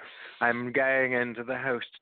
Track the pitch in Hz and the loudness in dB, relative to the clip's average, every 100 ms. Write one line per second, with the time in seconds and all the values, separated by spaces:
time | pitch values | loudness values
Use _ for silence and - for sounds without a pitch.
0 | - - - - 120 120 123 120 135 135 | -10 -16 -16 -2 0 2 0 2 4 4
1 | 131 123 120 113 120 127 131 120 - - | 4 2 0 -2 -6 -4 -2 -2 -4 -14